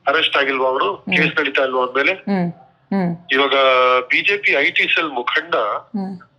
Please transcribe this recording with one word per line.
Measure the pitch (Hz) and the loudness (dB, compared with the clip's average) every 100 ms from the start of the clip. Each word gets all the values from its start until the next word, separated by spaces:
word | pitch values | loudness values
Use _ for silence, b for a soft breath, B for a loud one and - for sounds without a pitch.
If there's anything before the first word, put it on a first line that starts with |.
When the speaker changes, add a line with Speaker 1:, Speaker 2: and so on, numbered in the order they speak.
| - | -2
Speaker 1:
ಅರೆಸ್ಟ್ | 139 - 147 | 0 2 0
ಆಗಿಲ್ವಾ | 135 135 131 | 0 0 0
ಅವನು? | 131 131 | 0 -2
Speaker 2:
ಹ್ಮ್. | 123 - 175 | -4 -2 0
Speaker 1:
ಕೇಸ್ | 156 - | 2 0
ನಡೀತಾ | 143 139 | 0 0
ಇಲ್ವಾ | 135 127 | 0 0
ಅಂದ್ಮೇಲೆ? | 127 139 143 | 0 0 -2
Speaker 2:
ಹ್ಮ್. | 190 - 196 170 - - _ _ | -2 -2 -2 -2 -6 -18 _ _
ಹ್ಮ್. | 196 180 165 - | -2 -2 -4 -2
Speaker 1:
ಇವಾಗ | 131 139 135 131 127 127 127 | 0 2 4 4 4 4 2
ಬಿ | 123 156 - | 2 0 0
ಜೆ | 202 | 0
ಪಿ | - | 0
ಐ | 160 160 | 0 0
ಟಿ | 180 | 0
ಸೆಲ್ | 175 - 160 | 0 0 -2
ಮುಖಂಡ, | 131 123 160 165 | -4 -4 -4 -2
Speaker 2:
ಹ್ಮ್. | 160 107 127 - 208 190 185 - | -2 -2 -4 -6 -8 -8 -10 -16